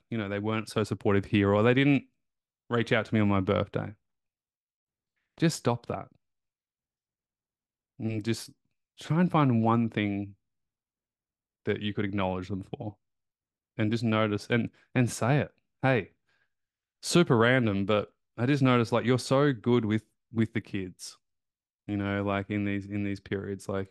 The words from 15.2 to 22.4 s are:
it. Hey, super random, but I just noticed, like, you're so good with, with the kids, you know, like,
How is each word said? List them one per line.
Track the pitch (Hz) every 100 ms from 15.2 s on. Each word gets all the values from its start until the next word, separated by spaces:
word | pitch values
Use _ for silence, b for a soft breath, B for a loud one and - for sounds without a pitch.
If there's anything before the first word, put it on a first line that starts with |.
| 113 143
it. | 98 _ _ _
Hey, | 131 127 87 _ _ _ _ _ _ _ _ _
super | - 175 170 120
random, | 117 131 113 98 98
but | 107 - _ _ -
I | 123
just | 143
noticed, | 131 123 113
like, | 117 107
you're | 123
so | - 135 147
good | 120 120 120 110
with, | 107 - _ _
with | 110 110
the | 110
kids, | - 101 92 - - - _ _ _ _ _ _ -
you | 101
know, | 101 101
like, | 101 98